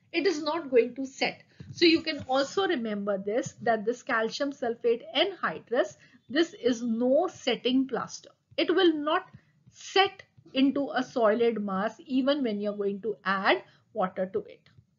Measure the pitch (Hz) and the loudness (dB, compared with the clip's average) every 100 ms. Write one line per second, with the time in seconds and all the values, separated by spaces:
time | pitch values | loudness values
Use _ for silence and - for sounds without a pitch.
0 | _ 339 370 302 294 330 285 247 247 - | _ -2 0 0 -2 -4 2 2 2 -2
1 | 269 - 220 - _ _ - - 339 320 | -10 -4 -6 -6 _ _ -18 2 4 4
2 | - 302 - 262 277 - 392 320 226 208 | 0 -8 -2 0 0 0 0 0 -2 -4
3 | 202 196 202 220 302 - 226 220 208 247 | -2 -2 -2 -2 -4 -4 -2 0 -2 -6
4 | - 233 226 226 285 277 240 233 240 240 | -4 -2 -2 -2 -6 -4 -6 -2 0 0
5 | - 262 370 370 214 156 - 240 370 - | -2 0 0 0 -4 -6 -2 0 0 -4
6 | - _ _ 262 339 - 240 233 240 226 | -20 _ _ 0 0 0 0 0 -2 0
7 | 247 277 339 - - 233 254 262 262 226 | 2 4 2 -2 -4 -2 0 0 0 -4
8 | - - - _ _ - - 349 370 311 | -6 -12 -18 _ _ -2 2 4 4 4
9 | 294 339 359 - _ _ _ - - 392 | 0 -2 -4 -14 _ _ _ -20 0 2
10 | 381 - - _ - 262 277 269 277 247 | 2 0 -18 _ -6 2 2 2 -2 -4
11 | 254 - 220 226 233 220 202 190 214 226 | -4 2 2 4 2 0 -2 -2 -2 -6
12 | - 262 262 294 254 208 208 208 202 202 | -4 0 2 0 0 -2 -4 -2 -4 -4
13 | 220 - - 196 208 359 - _ _ 220 | -6 -4 -2 0 2 2 0 _ _ -4
14 | 185 185 190 202 - - _ - _ | -4 -2 -4 -4 -8 -14 _ -20 _